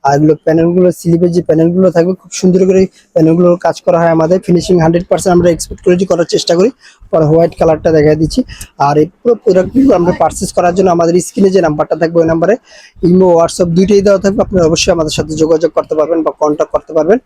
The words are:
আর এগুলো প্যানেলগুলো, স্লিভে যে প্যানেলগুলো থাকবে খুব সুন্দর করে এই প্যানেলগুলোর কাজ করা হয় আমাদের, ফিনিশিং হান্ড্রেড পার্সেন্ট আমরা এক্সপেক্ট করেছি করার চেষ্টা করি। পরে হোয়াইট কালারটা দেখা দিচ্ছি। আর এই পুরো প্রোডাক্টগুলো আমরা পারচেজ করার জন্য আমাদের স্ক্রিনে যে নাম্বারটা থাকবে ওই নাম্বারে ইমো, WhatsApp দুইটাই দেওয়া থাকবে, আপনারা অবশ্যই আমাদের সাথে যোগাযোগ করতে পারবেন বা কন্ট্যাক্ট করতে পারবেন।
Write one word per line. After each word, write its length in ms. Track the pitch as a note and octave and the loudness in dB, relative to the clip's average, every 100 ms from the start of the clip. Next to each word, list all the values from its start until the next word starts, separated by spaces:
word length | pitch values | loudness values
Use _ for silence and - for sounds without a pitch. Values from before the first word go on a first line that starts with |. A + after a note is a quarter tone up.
আর 100 | C#3 C#3+ | 0 0
এগুলো 180 | D3+ D3+ | 2 0
প্যানেলগুলো, 440 | - D#3+ E3+ F3 F3+ | 0 0 0 2 0
স্লিভে 360 | E3 E3+ E3 F3 F3 | 0 -2 0 0 -2
যে 60 | F3 | -2
প্যানেলগুলো 400 | D#3+ E3 F3 F#3 | 0 0 2 0
থাকবে 220 | E3 E3+ F#3 | 2 -2 -4
খুব 100 | - - | -10 -2
সুন্দর 200 | F#3+ F3+ F#3 | 0 2 2
করে 120 | F#3+ | 2
এই 80 | F#3+ _ _ | 0 _ _
প্যানেলগুলোর 440 | F3 D#3+ E3+ F3 F3 E3 | 0 2 2 2 2 -2
কাজ 100 | - | -4
করা 180 | - E3 | -2 0
হয় 120 | E3+ D#3+ | 0 0
আমাদের, 220 | D#3+ F#3 - | 0 -2 0
ফিনিশিং 280 | F3 E3 F3+ | -2 0 0
হান্ড্রেড 200 | D#3+ F3 F3+ | 2 0 -2
পার্সেন্ট 220 | F3 F#3 F3 | -2 0 2
আমরা 120 | F3 | 2
এক্সপেক্ট 320 | E3 - - | -2 -8 -6
করেছি 200 | - F3+ F#3+ | -2 -2 0
করার 180 | E3+ E3+ | -2 -2
চেষ্টা 180 | - - E3+ | -4 -2 0
করি। 120 | G#3+ - - _ - | 0 -2 -20 _ -6
পরে 140 | E3 D3+ | -2 2
হোয়াইট 220 | D#3+ E3+ - | 2 0 0
কালারটা 300 | E3 D#3 F3 D#3+ | -2 0 0 2
দেখা 160 | D3+ | 2
দিচ্ছি। 260 | D3+ D#3 - - - - - | 0 -2 -4 -6 -12 -20 -4
আর 160 | C#3+ D3+ | 0 0
এই 80 | E3+ _ | -2 _
পুরো 140 | A#3+ | -2
প্রোডাক্টগুলো 600 | A3+ A#3 F#3 F#3+ B3+ C4+ F#3 | -2 0 0 0 0 2 2
আমরা 120 | F3 F3+ | 0 0
পারচেজ 300 | D#3+ - F#3+ - | -4 -4 -6 -2
করার 180 | F3 F3+ | -2 0
জন্য 120 | F#3+ | 0
আমাদের 240 | E3+ E3+ F3 - | 0 0 0 -4
স্ক্রিনে 240 | - F#3+ | -2 0
যে 100 | F#3+ E3 | 2 0
নাম্বারটা 300 | D3+ D3+ D#3+ | -2 -4 -4
থাকবে 220 | E3 E3+ | -2 0
ওই 60 | E3 | 0
নাম্বারে 220 | E3 E3+ A#3 _ - - - | 0 0 -2 _ -20 -20 -4
ইমো, 260 | - F#3 F#3 E3+ | 2 4 4 2
WhatsApp 300 | E3 - F3 E3 | 0 -2 -2 0
দুইটাই 260 | G3 G3+ G3 | 2 2 2
দেওয়া 140 | G3 | 0
থাকবে, 160 | G3 G#3 F#3 | 0 -2 -2
আপনারা 180 | F#3+ D#3+ | 0 0
অবশ্যই 240 | E3 - E3+ | 0 -2 -2
আমাদের 180 | D#3 D#3 | -2 -6
সাথে 160 | D#3 D#3 | -8 -2
যোগাযোগ 280 | D#3+ D#3+ E3 - | 0 0 0 -4
করতে 180 | D3 D#3 | -4 -4
পারবেন 200 | D3+ E3+ D#3 | -2 -2 -4
বা 40 | - | -2
কন্ট্যাক্ট 300 | D3+ D3+ D#3 | -4 -2 -4
করতে 180 | D3+ - D#3+ | -4 -4 -4
পারবেন। 220 | D#3 A#3+ | 0 -2